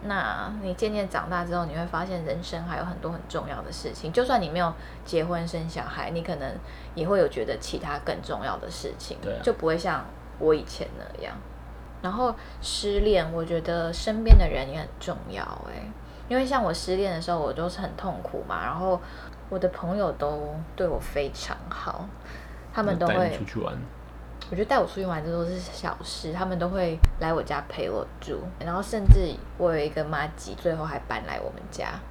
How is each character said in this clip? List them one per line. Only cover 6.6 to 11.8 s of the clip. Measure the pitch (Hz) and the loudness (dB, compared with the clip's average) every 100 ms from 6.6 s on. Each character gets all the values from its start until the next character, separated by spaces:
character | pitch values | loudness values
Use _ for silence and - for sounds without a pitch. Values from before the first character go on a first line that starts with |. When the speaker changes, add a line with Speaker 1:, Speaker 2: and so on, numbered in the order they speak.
| - - - - | -10 -12 -10 -4
Speaker 1:
也 | 165 | 2
会 | 196 | 6
有 | 151 | 4
觉 | 135 110 | 2 -2
得 | - | -2
其 | - - | -4 -6
他 | 156 143 | -4 -4
更 | - 87 | -4 -4
重 | - 127 | -4 -4
要 | 120 95 | -4 -6
的 | - | -6
事 | - - - | -8 -8 -8
情， | - - | -10 -8
Speaker 2:
对 | - | -6
啊。 | - | -2
Speaker 1:
就 | - | 0
不 | 233 160 | 2 2
会 | 165 | 2
像 | 180 151 131 - - - | 0 -2 -4 -12 -14 0
我 | 156 156 | 4 4
以 | |
前 | 117 - - - | 2 -8 -8 -8
那 | - - | -10 -8
样。 | - - - - - - | -8 -10 -12 -14 -14 -14